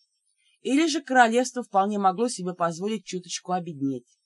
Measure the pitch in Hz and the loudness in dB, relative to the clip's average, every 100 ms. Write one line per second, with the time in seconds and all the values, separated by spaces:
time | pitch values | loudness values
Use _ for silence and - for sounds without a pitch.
0 | _ _ _ _ _ _ - 277 330 294 | _ _ _ _ _ _ 0 2 2 0
1 | - 254 233 233 254 247 233 196 196 208 | 2 4 6 4 0 -4 -2 0 2 2
2 | 190 185 240 240 180 175 170 160 202 220 | 0 2 -2 -2 -6 -2 -4 -2 -6 -6
3 | - 185 170 - - 180 170 143 139 127 | -8 -10 -8 -10 -4 -4 -6 -6 -6 -6
4 | - _ | -12 _